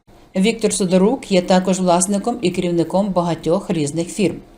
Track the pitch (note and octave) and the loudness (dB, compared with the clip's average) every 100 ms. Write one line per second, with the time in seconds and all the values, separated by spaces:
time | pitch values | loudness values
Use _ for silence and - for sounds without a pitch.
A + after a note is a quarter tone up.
0 | _ - - F#3+ G#3 A3+ G#3 - F#3 F#3 | _ -20 -8 0 0 2 -2 0 2 4
1 | G3 C4 - F#3 F3+ F#3 F#3 F#3 F#3 E3+ | 4 0 0 0 4 2 2 0 2 2
2 | F#3 G3+ A#3 A#3+ F3+ F3+ F3 E3+ D#3+ F3+ | 2 -2 -2 -2 -4 -2 -2 0 0 0
3 | G#3 F3+ E3+ D#3+ D#3 F#3 G3 E3 C#3+ D#3+ | 0 0 -2 -2 -2 -2 -2 -2 -2 -4
4 | E3+ - F#3 - - | -6 -2 -2 -2 -16